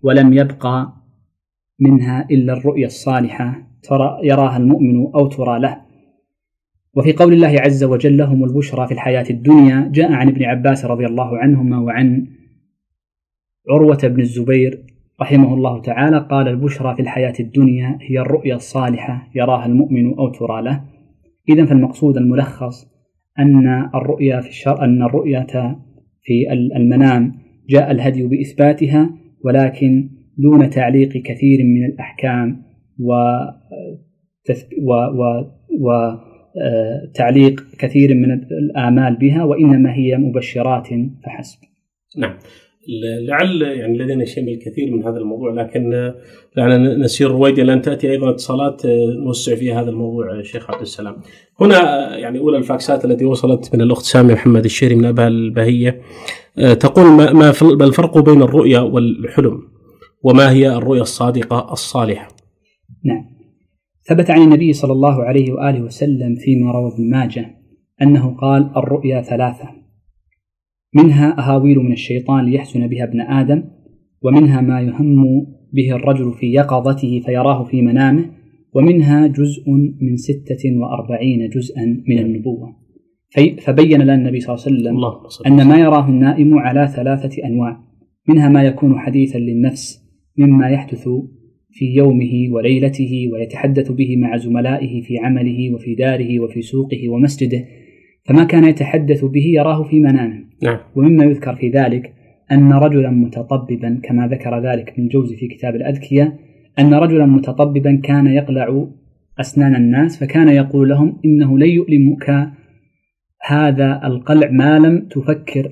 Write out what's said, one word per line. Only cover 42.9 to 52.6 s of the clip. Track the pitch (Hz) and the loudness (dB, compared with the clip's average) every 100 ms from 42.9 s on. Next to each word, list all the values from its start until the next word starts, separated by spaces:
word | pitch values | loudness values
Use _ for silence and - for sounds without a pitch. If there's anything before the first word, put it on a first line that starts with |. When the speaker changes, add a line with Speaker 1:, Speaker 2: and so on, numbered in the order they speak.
| 113 113 117 120 | -10 -10 -8 -6
Speaker 2:
لعل | 147 190 175 | -2 -2 -2
يعني | 143 131 113 120 | -4 -6 -6 -4
لدينا | 131 131 113 | -4 -6 -6
شيء | - | -8
من | 120 | -8
الكثير | 113 - 147 135 | -10 -12 -8 -6
من | 117 | -6
هذا | 113 117 | -6 -8
الموضوع، | 107 117 123 | -8 -8 -8
لكن، | 117 113 123 120 | -6 -6 -6 -4
آه، | 123 123 - - - _ - | -4 -6 -10 -20 -20 _ -4
دعنا | 123 123 | 0 2
ن-، | 131 131 | 2 0
نسير | 123 - 139 | -4 -2 -2
رويدا | 131 139 139 | 2 2 2
لأن | 127 127 | 2 0
تأتي | 147 135 139 | -2 -4 -4
أيضا | 135 131 | -2 -2
اتصالات، | - - 131 139 135 120 | -4 -6 -4 -6 -4 -2
آه، | 120 117 131 131 | -2 -2 -4 -8
نوسع | 120 127 117 | -8 -6 -4
فيها | 127 117 | -4 -4
هذا | 117 | -6
الموضوع، | 110 117 117 95 104 | -6 -8 -8 -8 -10
آه، | |
شيخ | 101 117 - | -14 -14 -12
عبد | 101 | -12
السلام. | 104 - 104 - - _ _ - | -12 -14 -16 -16 -20 _ _ 0
هنا، | 202 185 | 4 4
آه، | 156 143 - - | 2 -2 -6 -10
يعني | 120 127 | -10 -4
أولى | 151 | -2
الفاكسات | 139 | -2